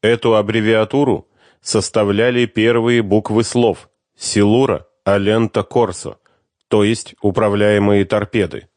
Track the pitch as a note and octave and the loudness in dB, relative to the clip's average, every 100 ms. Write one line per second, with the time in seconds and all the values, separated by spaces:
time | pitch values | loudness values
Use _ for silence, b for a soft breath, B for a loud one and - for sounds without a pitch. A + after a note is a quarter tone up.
0 | G#2+ A#2 A#2 A2 G2+ A2+ G#2+ A2 A2 C#3 | 0 0 2 0 0 -2 0 0 0 -2
1 | C#3 F2 - b b b - A2 G2 - | 0 -2 -6 b b b -4 -4 -2 -2
2 | G2+ G2+ A#2+ B2 A#2 - A2 A#2 A#2 A#2+ | 0 0 0 0 -2 0 0 2 2 0
3 | G#2+ G#2 G2+ G#2+ A2+ B2 A#2 F2+ - _ | 2 -2 0 -2 0 0 0 -2 -10 _
4 | _ _ - A2 G#2 A2+ C3+ E2+ - _ | _ _ -6 0 2 2 2 -2 -8 _
5 | - G2+ G2 A2 A2+ - - B2 A2+ F#2 | -2 0 0 0 0 -4 -2 -2 -2 -4
6 | - - _ _ _ _ _ G#2+ G#2 A2+ | -14 -16 _ _ _ _ _ 0 0 -2
7 | - - G#2 F#2 G#2+ G2+ G#2 G#2 G2+ G2+ | -8 -6 -4 0 0 0 2 2 2 2
8 | G2 G#2+ G2+ A2+ F#2 - - | 2 -2 -2 -4 -4 -6 -18